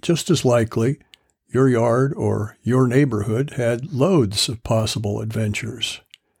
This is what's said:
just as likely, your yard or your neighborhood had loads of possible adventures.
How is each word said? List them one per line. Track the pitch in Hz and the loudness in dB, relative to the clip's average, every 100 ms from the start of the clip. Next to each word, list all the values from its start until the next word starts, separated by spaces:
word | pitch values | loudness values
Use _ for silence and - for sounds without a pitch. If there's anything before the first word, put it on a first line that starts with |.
just | - 165 - | -2 -2 2
as | 151 131 | 0 4
likely, | 120 113 - 113 147 _ _ _ _ _ | 2 2 0 0 -2 _ _ _ _ _
your | 123 135 | 2 4
yard | 120 117 117 135 | 4 2 2 0
or | 196 107 104 104 - | 0 -2 -2 -4 -8
your | - 127 127 | -2 2 4
neighborhood | 123 143 110 101 110 143 - | 4 2 0 -2 -2 -4 -2
had | 117 120 127 | -2 -2 -4
loads | 123 156 185 110 101 - | -2 2 2 2 0 -4
of | 107 | -6
possible | - 113 110 - 107 107 | -2 -2 0 -4 -4 -4
adventures. | 110 113 107 101 113 117 - - _ - _ _ | -4 -4 -2 -4 -8 -8 -10 -10 _ -20 _ _